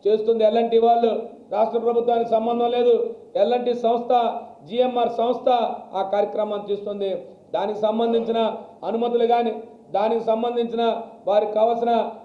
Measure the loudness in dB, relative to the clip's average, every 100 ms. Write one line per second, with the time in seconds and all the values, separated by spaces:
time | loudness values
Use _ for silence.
0 | 2 0 2 2 4 2 2 4 4 4
1 | 2 0 -6 -16 -8 0 0 0 0 0
2 | 2 0 2 0 0 0 0 2 4 4
3 | 2 -6 -8 0 2 2 0 -2 0 0
4 | 0 0 0 -4 -12 -20 -10 0 0 2
5 | -2 0 -2 0 2 2 0 -6 -8 -6
6 | -2 0 -2 -2 -4 -4 -6 -8 -6 -6
7 | -6 -6 -10 -20 -8 -4 -4 -2 -2 0
8 | 0 0 0 0 0 -2 -12 -12 -6 -2
9 | 0 0 2 2 2 -4 -12 -20 -6 -2
10 | 0 0 0 0 0 -2 -4 0 -2 -2
11 | -8 -10 0 0 2 2 2 2 0 0
12 | 0 -6